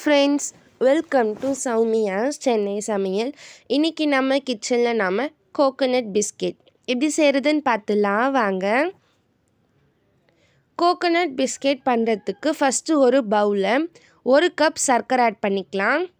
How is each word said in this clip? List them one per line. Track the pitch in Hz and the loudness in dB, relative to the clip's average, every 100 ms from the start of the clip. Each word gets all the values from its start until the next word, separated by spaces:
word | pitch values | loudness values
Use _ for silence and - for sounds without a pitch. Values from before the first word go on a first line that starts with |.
friends, | 311 285 285 285 - - _ _ 247 | 2 2 2 0 -4 -14 _ _ 2
welcome | 311 320 269 220 208 | 2 0 0 0 -2
to | 269 269 | -4 -4
சௌமியாஸ் | 269 226 233 220 208 190 262 294 262 | -2 0 0 0 0 -2 -2 -2 -2
சென்னை | 226 202 208 208 | 0 -2 -4 -4
சமையல். | 208 196 190 247 - - - - 277 | -4 -2 -2 -4 -8 -20 -20 -4 -2
இன்னைக்கு | 320 320 302 | -2 -2 0
நம்ம | 269 262 277 269 | 0 0 -2 -2
கிச்சனில் | 220 - 240 240 226 | -8 -2 0 0 0
நாம | 185 196 294 - _ - | 0 -2 -4 -10 _ 0
கோகோனட் | 277 269 262 254 220 202 | 0 0 0 0 -2 -4
பிஸ்கெட் | 208 - 180 - _ _ - | -4 -6 -8 -8 _ _ -6
எப்படி | 247 302 302 | -2 -2 2
செய்கிறதுன்னு | 294 277 285 302 269 | 2 2 0 0 0
பார்த்துலாம் | 220 214 208 202 208 262 269 | -2 0 0 0 0 0 0
வாங்க. | 202 190 190 240 339 - _ _ _ _ _ _ _ _ _ _ _ _ _ _ _ _ _ - | 0 -2 0 0 -2 -6 _ _ _ _ _ _ _ _ _ _ _ _ _ _ _ _ _ -2
கோகோனட் | 349 349 349 339 349 262 | 0 2 0 0 0 -2
பிஸ்கெட் | 262 - 277 285 269 | -4 -2 -2 -2 -2
பண்ணுறதுக்கு | 233 226 214 - 196 302 302 | 0 0 -2 -4 -4 -4 0
ஃபஸ்ட்டு | 277 - - 311 254 | 0 0 0 4 4
ஒரு | 269 214 | 4 2
பவுலில் | 208 208 202 190 262 330 - _ _ 240 277 | 0 2 0 0 0 -2 -10 _ _ 2 2
ஒரு | 349 - | 2 0
கப் | 311 311 - | 0 0 0
சர்க்கரை | 240 226 254 233 | 0 0 0 0
ஆட் | 202 | 0
பண்ணிக்கலாம். | 208 196 185 190 208 294 370 | -2 -2 -4 -4 -2 -2 -4